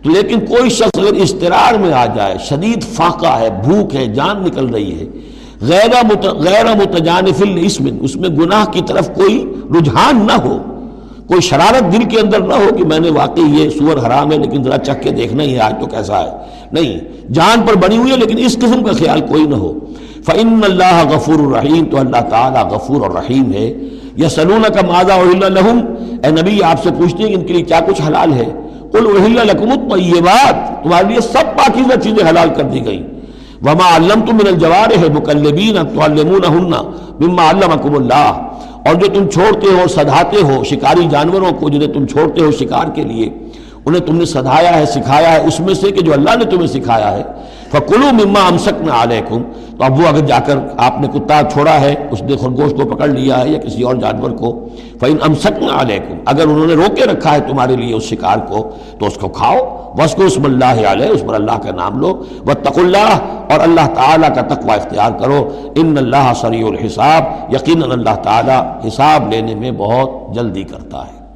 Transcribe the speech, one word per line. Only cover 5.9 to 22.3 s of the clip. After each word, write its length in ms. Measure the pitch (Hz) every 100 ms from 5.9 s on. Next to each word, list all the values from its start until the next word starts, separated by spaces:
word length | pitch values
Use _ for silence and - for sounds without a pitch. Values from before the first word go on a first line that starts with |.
| 254
مت-، 300 | 226 202 190
غیر 320 | - 160 208 233
متجانف 680 | 208 196 170 160 175 190 -
لاسم، 440 | 202 180 170 - 135 117
اس 160 | 135 -
میں 120 | 180
گناہ 360 | 151 170 214 214
کی 80 | 180 165
طرف 240 | 196 175
کوئی 300 | - 196 233 - - - 165
رجحان 480 | 147 - 240 254 214
نہ 60 |
ہو، 260 | 247 - - - - - - - - -
کوئی 140 | 175
شرارت 520 | 170 139 185 254 185
دل 120 | 214
کے 160 | 233 220
اندر 200 | 214 208
نہ 140 | 180
ہو 220 | - 202 -
کہ 80 |
میں 140 | 165 156
نے 120 | 170
واقعی 320 | 147 143 165
یہ 280 | 156 147 151
سور 360 | - 147 156 117
حرام 260 | 131 147
ہے 60 | 151
لیکن 240 | 135 139
ذرا 160 | 131 135
چکھ 240 | 131 139
کے 80 | -
دیکھنا 320 | - 117 117
ہی 120 | 147
ہے 40 | 127
آج 160 | 107 113
تو 60 | 123
کیسا 320 | 113 95 101
ہے، 100 | - - - - -
نہیں، 260 | 143 147 87 - - -
جان 280 | 139 180 233 208
پر 80 |
بنی 220 | 202 185 226
ہوئی 160 | 254
ہے 40 | 254
لیکن 220 | 220 226
اس 180 | 254 -
قسم 280 | 240 233
کا 80 | 214
خیال 280 | 175 156 151
کوئی 220 | - 156
نہ 120 | 156
ہو۔ 180 | 127 87 76 - - - - -
فإن 340 | 196 226 226
اللہ 380 | 208 185 185 170 151
غفور 240 | 151 147
الرحیم، 500 | 156 143 117 139 165
تو 120 | 156 139
اللہ 240 | 127 120 117